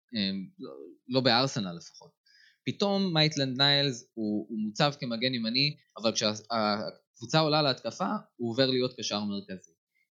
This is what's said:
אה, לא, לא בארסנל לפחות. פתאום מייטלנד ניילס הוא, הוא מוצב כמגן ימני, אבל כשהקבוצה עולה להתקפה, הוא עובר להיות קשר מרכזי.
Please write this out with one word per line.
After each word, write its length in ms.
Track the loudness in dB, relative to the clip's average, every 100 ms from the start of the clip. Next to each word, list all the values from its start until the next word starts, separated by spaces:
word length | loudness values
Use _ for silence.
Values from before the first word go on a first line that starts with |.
| _ -2
אה, 160 | -2 -2 -6 -12
לא, 120 | -14 -14 -16 -16 -2
לא 140 | 2
בארסנל 520 | 4 4 2 -2 -6 -8
לפחות. 340 | -12 -20 -20 _ _ _ -20 _ -8
פתאום 480 | -2 0 2 2
מייטלנד 480 | 4 2 2 -2 2
ניילס 500 | 4 4 2 -2 -8
הוא, 340 | -4 -2 -2 -2
הוא 100 | -4
מוצב 340 | -4 2 2 2
כמגן 340 | -6 -2 -2
ימני, 440 | 0 -2 0 0 -2 _ -4
אבל 140 | -2
כשהקבוצה 1300 | 2 0 -2 -4 0 2 0 -4 -10 _ -16 -2 2
עולה 220 | 4 4
להתקפה, 480 | 2 0 -4 -4 -4 -4 -8 -8
הוא 160 | -4
עובר 180 | 0 2
להיות 240 | 2 0 -4
קשר 240 | -6 -4
מרכזי. 480 | -2 -6 -8 -14 -16 _ _ _ _